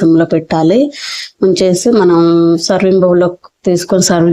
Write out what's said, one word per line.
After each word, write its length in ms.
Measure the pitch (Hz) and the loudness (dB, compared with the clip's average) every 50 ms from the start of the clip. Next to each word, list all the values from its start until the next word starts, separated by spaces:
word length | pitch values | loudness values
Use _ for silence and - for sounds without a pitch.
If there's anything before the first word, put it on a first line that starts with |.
సిమ్లో 260 | 180 165 165 160 165 160 - | 0 2 2 2 0 0 -2
పెట్టాలి. 460 | 160 160 - 170 160 160 165 196 247 285 285 - - - - - - - - - _ 202 | -4 -4 -4 -2 -2 0 0 2 0 0 -2 -4 -10 -14 -14 -14 -14 -16 -18 -6 _ -2
ఉంచేసి 440 | 190 180 - 196 185 180 180 - 240 240 214 | -2 0 0 0 0 0 0 0 0 2 2
మనం 200 | 185 175 170 170 170 170 170 170 170 170 170 165 165 | 2 2 2 2 2 2 2 2 2 2 0 0 -2
సర్వింగ్ 360 | - 196 185 190 190 190 190 180 | -2 -2 0 0 0 2 2 2
బౌల్‌లో 240 | 180 180 175 180 175 180 - - - _ _ - 190 | 2 2 0 0 -2 -4 -8 -16 -20 _ _ -4 -2
తీసుకొని 360 | 180 175 175 - 196 185 175 - | -2 -2 -2 -2 -2 0 0 0
సర్వ్ 220 | 185 170 170 175 | 0 0 2 2